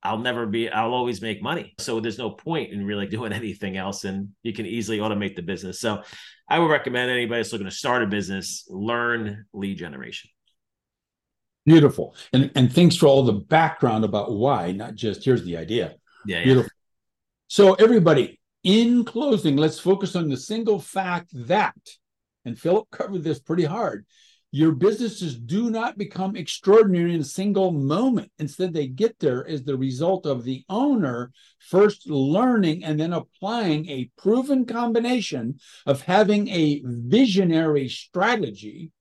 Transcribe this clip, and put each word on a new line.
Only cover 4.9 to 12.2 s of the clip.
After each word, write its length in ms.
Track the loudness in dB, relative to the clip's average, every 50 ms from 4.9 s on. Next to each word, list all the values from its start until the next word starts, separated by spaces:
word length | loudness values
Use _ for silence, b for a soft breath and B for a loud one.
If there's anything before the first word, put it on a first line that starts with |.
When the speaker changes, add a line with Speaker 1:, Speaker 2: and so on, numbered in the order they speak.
| -4 -4
Speaker 1:
automate 360 | -2 -2 -4 -4 -4 -6 -8
the 60 | -8
business. 400 | -10 -8 -8 -8 -8 -12 -12 -6
So 220 | -4 -4 -4 -6 B B B B B B B B B -4
I 100 | 0 0
would 140 | 2 2
recommend 400 | 2 0 -2 -2 -4 -2 -2 -2
anybody 300 | -2 -2 -2 -2 -2 -4
that's 100 | -4 -4
looking 160 | -6 -8 -8 -8
to 40 |
start 300 | -10 -8 -4 -2 0 0
a 60 | 0 0
business, 580 | -2 -4 -4 -4 -6 -8 -8 -10 -12 -14 -14 _
learn 760 | -10 -8 -6 -4 -4 -2 -2 -2 -4 -4 -4 -8 -10 -12 -16 _
lead 260 | _ -10 -8 -8 -8 -8
generation. 520 | -10 -14 -12 -14 -14 -14 -14 -16 -18 _ _ _ _ _ _ _ _ _ _ _ _ _ _ _ _ _ _ _ _ _ _ _ _ _ _ _ _
Speaker 2:
Beautiful. 500 | 8 10 10 10 8 4 2 -8 -10 B B